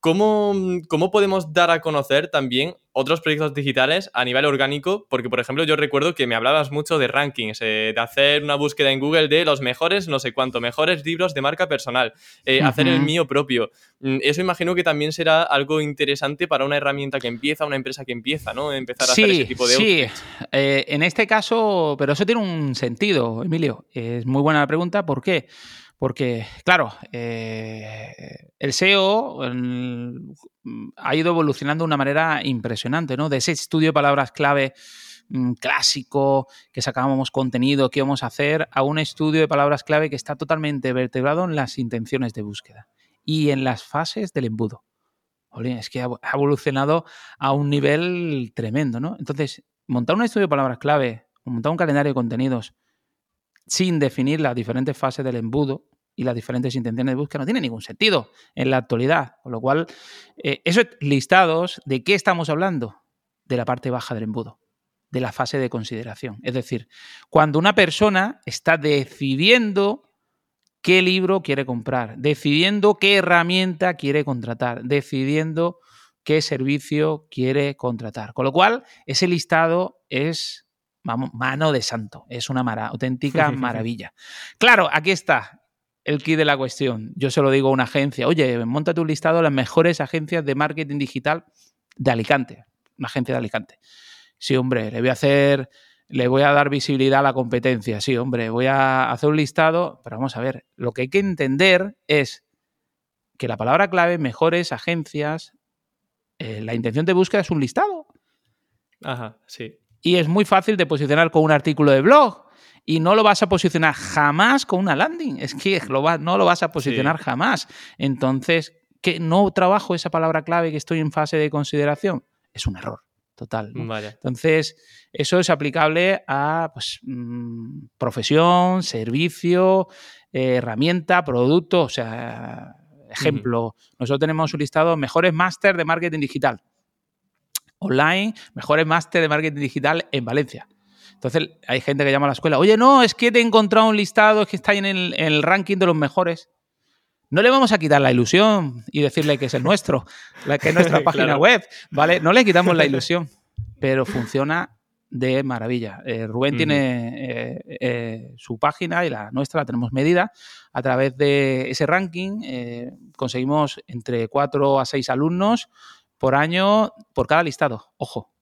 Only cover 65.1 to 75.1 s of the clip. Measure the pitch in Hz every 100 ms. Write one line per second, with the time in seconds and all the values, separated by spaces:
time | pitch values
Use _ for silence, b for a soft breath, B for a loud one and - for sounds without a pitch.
65.1 | 127 127 - 127 143 127 117 107 113 120
66.1 | 107 127 110 131 127 120 123 - B B
67.1 | B B 160 151 151 185 190 175 - 214
68.1 | 190 202 - - - - 165 147 143 131
69.1 | - 139 135 185 240 220 196 202 254 _
70.1 | _ _ _ _ _ _ _ - 185 185
71.1 | 185 185 190 165 139 131 120 113 127 113
72.1 | 113 135 143 151 147 185 208 202 202 190
73.1 | 202 175 170 170 185 185 160 180 175 139
74.1 | 147 143 127 113 117 123 120 123 143 135